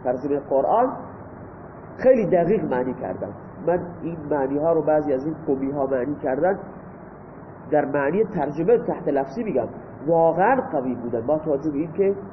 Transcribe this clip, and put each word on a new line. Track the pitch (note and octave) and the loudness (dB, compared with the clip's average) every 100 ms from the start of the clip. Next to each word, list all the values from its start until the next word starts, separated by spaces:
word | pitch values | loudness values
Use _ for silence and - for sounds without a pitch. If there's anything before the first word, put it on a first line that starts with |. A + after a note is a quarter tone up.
ترجمهٔ | B2+ B2+ C#3 C#3 | -2 -2 0 -2
قرآن | - C3+ C3+ A3 B3+ - - - - - - - - - - - | 0 0 4 4 2 -2 -12 -14 -16 -16 -16 -16 -18 -18 -18 0
خیلی | B3+ C4 F#3+ | 4 6 6
دقیق | F3 E3+ G#3+ D#3 | 4 4 2 2
معنی | B2+ B2+ | 0 0
کردن. | A#2+ G2 F#2+ G2+ G#2 - - - | -2 -6 -6 -8 -10 -16 -6 0
من | F3 E3+ - | 0 0 -8
این | D#3+ E3+ D3 | -8 -8 -2
معنی | D3 C3+ C#3+ | 0 2 2
ها | D#3 | 4
رو، | E3 | 4
بعضی | D3+ D3+ D3 | 4 2 4
از | C3 C#3+ | 0 0
این | D#3 - | -6 -2
قمی | C3+ C3+ | 0 0
ها | C#3+ C3+ | -2 0
معنی | C3+ B2 D3 | 0 -2 -2
کردن، | D3 C3 E3+ G3 - - - - - - - - - - - | -2 2 2 0 -4 -16 -16 -16 -18 -18 -18 -18 -18 -16 0
در | D3 C#3 | 2 2
معنی | C#3+ C#3 F3+ | 0 0 2
ترجمه | A3 F3 C#3+ D3 E3+ A#3 | 0 0 -4 -2 2 2
تحت | - D#3 - | 2 -4 0
لفظی | C#3 C3+ - | 0 -2 -4
می‌گم، | A3 C3 A2 - - - C#3 | -2 -2 -2 -6 -16 -10 2
واقعاً | E3 E3 E3 G3+ C4 | 4 6 6 4 4
قوی | - D3+ B2+ A#2 | 2 -2 -2 -4
بودن، | A#2 A#2 | -2 -2
با | A#2 D#3 | 0 0
توجه | D#3+ C#3 D#3 | 2 0 0
به | C#3+ | -2
این | E3 | -4
که | D#3 G3 G3 - | 0 2 0 -4